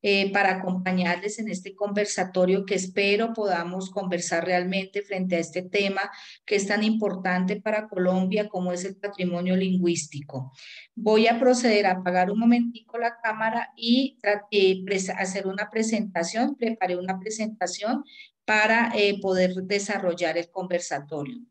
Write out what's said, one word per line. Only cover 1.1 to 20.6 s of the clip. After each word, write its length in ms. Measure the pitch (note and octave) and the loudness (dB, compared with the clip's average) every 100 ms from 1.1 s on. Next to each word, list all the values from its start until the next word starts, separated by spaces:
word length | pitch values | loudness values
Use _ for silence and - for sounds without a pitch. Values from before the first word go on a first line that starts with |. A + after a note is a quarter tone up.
| F3 G3+ G#3+ | 0 -4 -6
en 100 | G#3+ | -6
este 240 | F#3+ G3 | -6 -10
conversatorio 880 | G3 G#3 G3+ G#3 - F#3 F#3 F3+ G3 | -6 -2 0 -2 -2 -2 2 2 2
que 120 | F#3+ F#3+ | 0 -2
espero 580 | F#3 G#3 G3+ G#3 A3+ | -2 0 2 2 0
podamos 560 | A3+ G#3 F3 E3+ F#3 F#3+ | -2 -2 0 -2 -6 -6
conversar 560 | G#3 F#3 F3 - E3+ E3+ | -6 -4 -4 -2 -2 2
realmente 560 | F3+ F3+ G3 F#3+ G3+ | 0 0 -2 -4 -8
frente 340 | G3+ F#3+ F#3 F3 | -6 -4 0 0
a 40 | |
este 240 | E3 F#3 | -2 -6
tema 480 | F3+ G3+ G3 G3 G3+ - - - - | -2 0 0 -2 -6 -10 -20 -20 -2
que 120 | G3+ | -2
es 100 | G3 | 0
tan 160 | G#3 | 0
importante 760 | G#3+ A3 G#3 F#3 F#3 F3+ F#3 - | 2 2 0 -2 -2 0 0 -2
para 280 | G#3+ G#3+ G#3+ | -2 -4 -4
Colombia 600 | F#3 F3+ F#3+ F#3 G#3 G#3 | 0 2 2 2 0 -2
como 240 | F#3 F3+ | -4 -4
es 140 | F3+ F#3+ | -4 -6
el 120 | G3 | -8
patrimonio 580 | G3+ G3+ F3+ F3 F#3 F#3 | -10 -4 -4 -2 0 2
lingüístico. 960 | F#3+ F#3 F3 E3+ - C#3+ - C3 C3 - - - - | 2 2 2 0 -4 -12 -10 -10 -10 -14 -20 -20 -18
Voy 320 | - G#3 A3 A3+ | -4 4 6 6
a 140 | A#3 | 4
proceder 480 | B3+ B3 B3 G#3 G3 | 4 4 4 4 4
a 60 | |
apagar 360 | F#3 F3+ F3+ F#3 | 2 0 2 2
un 80 | G#3+ | 4
momentico 640 | A#3 A#3+ A#3 - _ A#3 | 4 4 2 -4 _ -4
la 200 | A#3 A#3 | -4 -2
cámara 540 | A3+ A3 A3 A#3 - - | -6 -2 -2 -2 -6 -6
y 440 | A#3 B3 C4+ _ | 2 2 2 _
tra-, 240 | G#3 G#3 - | -2 -2 0
eh, 320 | G3+ F#3+ F#3+ F#3 | 4 4 4 0
pres-, 240 | F#3+ F#3 | -2 -2
hacer 380 | - F#3+ G3 F#3+ | -4 -4 -4 -4
una 240 | G3 G#3+ | -6 -4
presentación, 840 | A3+ A3 A3 F#3+ F3 E3+ A3 C#4 C#4+ | -2 0 0 -2 -2 -2 0 -2 0
preparé 420 | - A#3 F3+ F3+ | -4 -2 -2 -2
una 200 | F#3 F#3+ | -4 -6
presentación 840 | G3+ A3 A3 - F3 - G#3+ C#4+ - - - _ - | -6 -6 -6 -4 -6 -4 -4 -4 -6 -18 -20 _ 0
para, 460 | G#3+ G#3+ A3+ A3+ A3+ | 2 4 4 2 2
eh, 240 | G3+ G3 | 2 2
poder 360 | F#3+ F#3 F#3 F#3 | 0 2 2 0
desarrollar 760 | F#3 G3+ G3+ G3+ F3+ F3 E3+ D#3+ | -2 -2 -2 -2 -2 0 0 -2
el 140 | E3+ | -4
conversatorio. 880 | F#3+ | -8